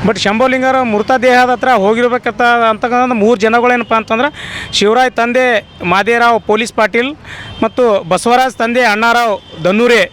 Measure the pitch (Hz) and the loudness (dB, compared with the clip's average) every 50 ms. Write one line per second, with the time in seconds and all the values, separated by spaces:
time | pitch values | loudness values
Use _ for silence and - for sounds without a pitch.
0 | - 196 226 185 - 202 208 220 269 262 254 262 254 262 262 262 254 233 208 214 | 0 -2 -2 0 -2 -2 0 2 0 0 0 0 0 0 0 0 0 0 -2 -2
1 | 220 - 262 254 226 254 247 247 254 247 254 220 - 254 254 214 190 202 226 226 | 0 0 0 2 2 2 4 4 2 2 0 0 0 0 2 2 2 0 0 0
2 | 240 247 240 240 - 247 208 214 247 240 240 240 233 226 220 208 - 240 240 247 | 0 0 -2 -2 -4 -6 -4 0 0 0 2 2 2 0 0 -2 -2 -2 0 0
3 | 254 247 247 220 196 220 247 202 208 220 226 240 247 247 247 240 226 - 226 226 | 0 0 0 0 2 2 2 2 2 0 2 2 2 2 0 0 -2 -2 -2 -2
4 | 214 - 220 226 262 294 294 - - - - - - - - - 196 208 220 247 | -2 -2 -2 -2 -2 -4 -4 -8 -16 -14 -12 -14 -12 -6 -4 0 0 2 2 2
5 | 262 254 - - 233 240 240 254 254 254 233 202 - - - - - 170 175 196 | 2 0 0 -2 -2 0 0 0 0 2 0 -2 -4 -8 -16 -8 -4 -2 0 0
6 | 202 208 233 233 233 240 233 214 - - 214 214 233 214 - - 214 208 - 233 | 0 0 0 2 2 2 2 0 0 -2 -2 -2 -2 -4 -2 -2 -2 0 0 -2
7 | 240 269 311 - - - - - - - - - - - - - 247 233 202 - | -2 -2 -6 -12 -16 -18 -18 -16 -16 -16 -6 -4 -4 -4 0 0 2 2 2 0
8 | - 160 185 175 - 233 240 254 262 262 - - 233 233 240 254 247 226 202 214 | 0 -2 -2 -2 2 2 2 2 2 -2 -2 -4 -4 -2 0 0 0 0 0 0
9 | 226 233 233 240 240 226 196 - - - - 165 156 175 196 214 240 247 240 220 | 0 0 2 2 0 0 -2 -4 -8 -18 -16 -4 -2 0 2 2 2 4 4 2
10 | 180 175 | 2 -2